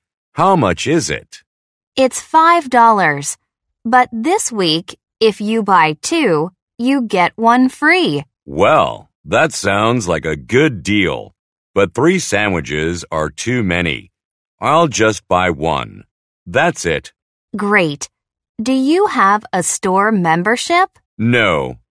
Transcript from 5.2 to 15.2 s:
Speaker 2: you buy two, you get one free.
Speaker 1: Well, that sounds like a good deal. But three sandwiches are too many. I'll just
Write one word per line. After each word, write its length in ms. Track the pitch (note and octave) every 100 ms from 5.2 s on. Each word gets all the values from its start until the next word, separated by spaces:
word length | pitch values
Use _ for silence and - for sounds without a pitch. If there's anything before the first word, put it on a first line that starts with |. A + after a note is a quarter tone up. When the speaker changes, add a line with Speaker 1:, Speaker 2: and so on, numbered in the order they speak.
| A3 G3
Speaker 2:
you 220 | G#3+ A3+
buy 340 | G3+ F#3 D#3 D3+ -
two, 460 | E4 B3+ D#3 E3+ _ _ -
you 240 | B3 C#4
get 320 | A3+ F#3+ F3 -
one 320 | A3+ B3 B3+
free. 540 | - D4+ F4+ C4+ C#3+ - _ -
Speaker 1:
Well, 640 | C#2+ G#2 D3+ C#2+ A1+ - _ D2+
that 280 | G#2+ D#3+
sounds 540 | - G2+ G2 A2 B2 F2+
like 180 | D#2+ D#2+
a 80 | D2+
good 460 | B1 B2 D#3 G#2
deal. 500 | F#2+ G#2 E2+ B1 G#1 _ _ _ _
But 220 | G2 G2 -
three 240 | D#3+ F#3
sandwiches 840 | - G2+ G#2 F2 C#2 D2+ D#2+ F2 -
are 220 | D#2+ D2+
too 320 | D2+ A#2 B2+
many. 480 | G2 F2 E2+ A#1+ G1+ _ _ _ _ _
I'll 260 | A#2+ D#3 E3+
just 400 | G#2+ A2 G#2